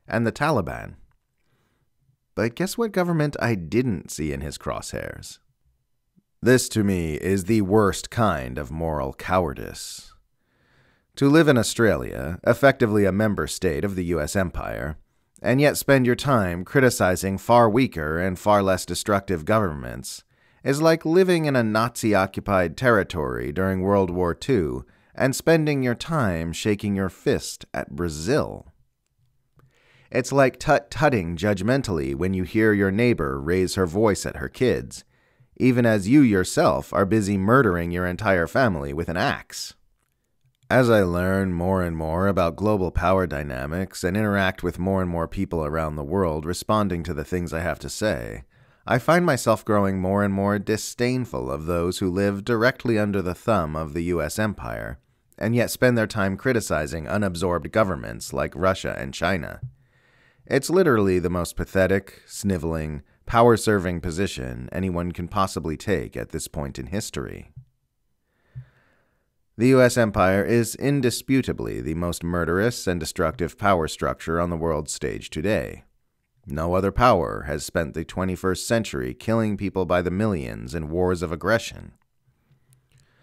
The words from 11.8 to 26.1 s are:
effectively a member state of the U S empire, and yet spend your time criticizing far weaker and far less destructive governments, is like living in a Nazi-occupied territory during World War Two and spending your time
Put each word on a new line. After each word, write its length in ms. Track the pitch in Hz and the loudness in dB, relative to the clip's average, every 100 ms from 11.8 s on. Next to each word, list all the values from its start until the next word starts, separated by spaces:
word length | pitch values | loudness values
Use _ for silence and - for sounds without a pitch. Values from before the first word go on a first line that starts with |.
| 107 73 55 50 71 90 - | 2 2 -2 -6 -6 -2 0
effectively 560 | 117 139 - 113 104 | 4 4 4 2 4
a 80 | 98 | 2
member 360 | 98 110 92 78 | 2 0 -2 -4
state 360 | - 90 71 | -2 -2 -2
of 140 | 98 92 | -4 -4
the 80 | |
U 160 | 87 82 | -2 -2
S 120 | 73 | -2
empire, 640 | 101 87 - 50 55 71 - _ _ _ _ | -2 -2 -4 -6 -6 -8 -10 _ _ _ _
and 140 | - 131 | 0 4
yet 160 | 147 | 4
spend 300 | - - 135 | 2 2 4
your 100 | 123 | 4
time 480 | 120 143 120 90 87 | 2 2 2 2 -4
criticizing 720 | 90 143 123 - 92 90 95 95 | 0 4 4 4 2 2 -2 -2
far 320 | - 120 113 | 4 6 6
weaker 480 | 117 123 82 76 82 | 4 0 -2 -4 -2
and 220 | 92 90 | -2 -2
far 240 | 104 104 | 2 4
less 220 | 95 92 | 4 0
destructive 580 | - 87 - 98 98 85 | -2 -4 0 0 0 -4
governments, 800 | 78 110 92 71 60 58 - - _ _ _ _ | 0 0 0 -4 -10 -12 -12 -16 _ _ _ _
is 180 | 131 143 | -4 2
like 240 | 160 165 | 4 2
living 380 | 156 175 185 170 | 4 4 4 2
in 100 | 151 131 | 2 2
a 40 | |
Nazi-occupied 1160 | 110 110 113 - 113 98 95 - - 95 85 - | 2 0 0 0 2 2 2 -2 0 2 0 0
territory 760 | 131 107 - 87 64 60 65 | 2 2 2 -2 -4 -4 -4
during 300 | 80 95 92 | -2 0 0
World 280 | 95 101 90 | 2 2 2
War 240 | 90 87 | 0 0
Two 520 | 80 - 113 73 64 - _ _ | -2 0 0 0 -4 -10 _ _
and 220 | - 131 | -2 -2
spending 480 | - 165 165 151 139 | 0 2 2 2 0
your 120 | 123 | -2
time 580 | 117 - | -2 -4